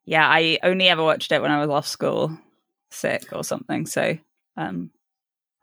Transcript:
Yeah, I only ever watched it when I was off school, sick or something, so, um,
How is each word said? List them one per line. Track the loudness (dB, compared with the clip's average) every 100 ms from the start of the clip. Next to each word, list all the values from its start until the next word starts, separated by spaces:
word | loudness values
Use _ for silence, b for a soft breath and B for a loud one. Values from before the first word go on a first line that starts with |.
| -2
Yeah, | 4 4
I | 4 4 2
only | 2 4 4
ever | 4
watched | 2 0 0
it | 0
when | 2
I | 0
was | 0
off | -2 -4
school, | -4 -2 0 -2 -6 _ _ _ _ _
sick | -6 -4 -4 -6
or | -8
something, | -6 -8 -6 -6
so, | -4 -2 -2 -4 _ _ _ -10
um, | -8 -8 -10 _ _ _ _ _ _ _